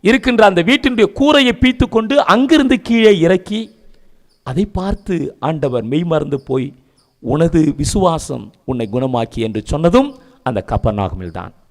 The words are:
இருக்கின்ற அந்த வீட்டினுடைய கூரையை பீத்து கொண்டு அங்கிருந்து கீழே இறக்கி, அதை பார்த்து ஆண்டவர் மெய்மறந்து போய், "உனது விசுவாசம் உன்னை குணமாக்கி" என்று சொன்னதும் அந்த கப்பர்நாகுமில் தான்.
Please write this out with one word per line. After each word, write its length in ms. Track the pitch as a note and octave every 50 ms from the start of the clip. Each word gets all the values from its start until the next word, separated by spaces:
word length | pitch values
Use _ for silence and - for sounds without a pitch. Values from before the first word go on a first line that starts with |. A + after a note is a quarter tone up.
| - G3
இருக்கின்ற 320 | A#3 C4 - C4 A#3+ A3 A3 G3+
அந்த 100 | F#3+ E3+ E3 G3
வீட்டினுடைய 380 | C4+ C#4+ - C4+ B3 A3 G#3 - - -
கூரையை 360 | C4+ D4 D#4 C#4+ C4 B3 A#3+ B3
பீத்து 240 | B3+ B3+ B3+ B3+ B3+ - -
கொண்டு 180 | A3+ A3 G#3 C4+ C#4+ - - F#3
அங்கிருந்து 420 | A#3 C4+ B3+ D#4+ D4+ C4+ B3+ C4+ G3+ - -
கீழே 240 | A#3 A3+ A3 G#3+ G3+ E3+ D#3+
இறக்கி, 360 | E3+ F#3 F3+ F3+ - G#3 A3 A3 - _ _ _ - - _ _ - - _ _ _ _ _ _ C3+
அதை 140 | B2+ D#3+ G#3 G3+ - F#3+
பார்த்து 380 | F#3 G3 G3+ G3+ _ - F#3 E3 C#3 - - _ B2 D3
ஆண்டவர் 360 | D#3+ D3+ C#3 C#3 B2 A#2+ G#2+ A2+
மெய்மறந்து 460 | C3+ D#3 F3 E3+ D#3+ D3+ D3 C#3 C#3+ C3+ - -
போய், 200 | C3 C3 B2 C3 - _ _ _ _ _ _ _ _ _ - A#2
"உனது 280 | B2+ D3+ E3 E3 - E3 D#3 D3 C#3 C#3
விசுவாசம் 640 | D3 - - G#3 F#3 F3 E3 D3+ - - C#3 A#2+ G2+ G2+ _ _ _ -
உன்னை 160 | C3 A#2+ A2 G2
குணமாக்கி" 480 | G2+ B2+ C3 C3 B2 A#2+ A2+ - - A#2 A2+
என்று 140 | A2 G2+ G#2+ - -
சொன்னதும் 360 | - D3 D#3+ E3+ F3+ B3+ C#4 C#4+ C4+ - - _ _ _ _ B2+
அந்த 120 | A#2 G2+ - -
கப்பர்நாகுமில் 680 | C#3 - - A#2+ G#2 G#2 G2 F2 - F#2 F#2 E2+ D#2+ F2
தான். 140 | F2+ - - _ _ _